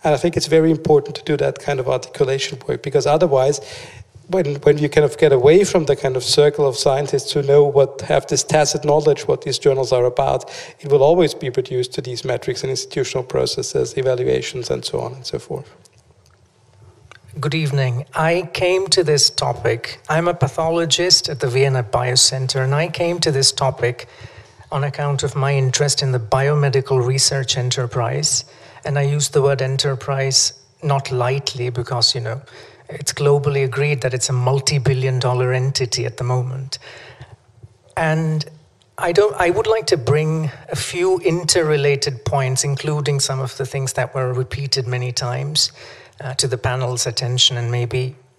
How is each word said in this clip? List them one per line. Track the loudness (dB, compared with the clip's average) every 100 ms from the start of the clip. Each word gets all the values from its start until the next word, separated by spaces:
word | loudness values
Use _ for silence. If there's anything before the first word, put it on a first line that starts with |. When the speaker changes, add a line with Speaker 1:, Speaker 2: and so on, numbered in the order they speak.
Speaker 1:
And | 2 2
I |
think | 2 0
it's | 2
very | 4 4
important | 2 4 4 4 -10
to |
do | -4 0
that | 0 -2
kind | -4 -4
of | -2
articulation | -4 -4 -2 0 0 -4 -8 -6
work, | -6
because | 0 0 2
otherwise, | 2 4 4 4 0 -6 -16 -18 -20 -20 -20 -4
when, | -2 -2 2
when | 4 4
you | 4
kind | 4 2
of | 4
get | 6
away | 8 8 8
from | 6 2 2
the | 0
kind | 0 -2
of |
circle | 0 4 4 4 0
of | 2
scientists | 0 0 0 -2 -2
who | -2
know | 4 6
what, | 6 4 2 0
have | 0 0 0
this | -2
tacit | 2 2 2 0
knowledge | 2 2 4 0 0
what | -2
these | -2 0
journals | 2 2 2
are | 2 2
about, | 2 0 -2 -4 -16 -16 -14
it | 2
will | 6
always | 6 6 4 0
be | -4
reduced | -4 -2 -4 -4
to | -6
these | -8 -8 -4
metrics | -4 -4 -6
and | -4
institutional | -6 -6 -4 -2 -4
processes, | -2 -2 0 -2 -4 -2 -2 -2
evaluations, | -2 0 0 0 -2 -10 -6
and | -6
so | -4 -6
on | -6
and | -10 -10
so | -10
forth. | -8 -12 -12 -20 -20 _ _ _ _ _ _ _ _ _ -20 _ _ -20 -18 -6
Speaker 2:
Good | -4 -2
evening. | 0 0 0 -2 -4
I | -2 0 0 -2
came | -2 2 2 2
to | 2 4
this | 4 2
topic, | 0 -4 -2 -2 -2 -6 -14 -2
I'm | 0 0
a |
pathologist | 0 -2 0 0 0 0 0 2 2 0
at | -4
the | -2
Vienna | 2 2 2
Biocenter, | 0 -2 0 2 2 0 -4 -2
and | 0 0
I | -2
came | -2 -2 0
to | 0
this | 2 0
topic | 2 -2 0 -4 -4 -14 -20 -20 -20 -20 _ -8
on | -4
account | -4 -4 -4 -2
of | -2 -2
my | 0 0
interest | 0 0 -2 0
in | -2
the | -2
biomedical | -2 0 2 2 2 0 0 0 0
research | 0 0 -2 -2 -2
enterprise. | -2 -2 -4 -4 -2 -2 -2 -2 -6 -20 -20 -12 -4
And | 0
I |
use | 0 0 0
the | 2
word | 2 2
enterprise | 0 0 -2 -2 -4 -2 0 2 0 -4 _ _
not | -2 -2 -2
lightly | -2 0 0 -4 -6 -6
because, | -4 -4 2 2 0
you |
know, | -6 -8 -12 -20 -20 -20 -16
it's | -8 -8
globally | 0 2 4 2 0
agreed | -2 0 -2 0
that | -2
it's | -2 -2
a |
multi-billion | 0 2 2 2 0 0 0 0 0
dollar | 0 0 0
entity | 0 0 -2 -2 -2 -6
at | -4
the |
moment. | -2 -2 -2 -6 -10 -12 -16 -20 -20 -20 -20 -20 _ _ -20 _ _ -2
And | 0 0 0 -2 -4 -14 _ _ _ -4
I | 2
don't, | 4 2 2
I | 2
would | 2 2
like | 0 2
to | 0
bring | 2 0 0 -2 -4 -8 -10
a | -8
few | -6 -2 0 2
interrelated | 2 0 0 0 2 2 2 0 -2 -4 -4
points, | -2 -2 -2
including | -2 -4 -2 -2 -2 -2
some | -2 -4
of | -6 -8
the | -8
things | -6 -4
that | -4 -4
were | -4 -4
repeated | -4 -4 -6 -4 -4 -2
many | -4 -4
times, | -6 -6 -6 -4 -2 -4 -6 -20 -20 -20 _
uh, | -10 -4
to | -4
the | -2
panel's | -4 -2 -4 -4 -6
attention | -4 -4 0 0 0
and | -4
maybe | -2 -2 -2 -4 -10 _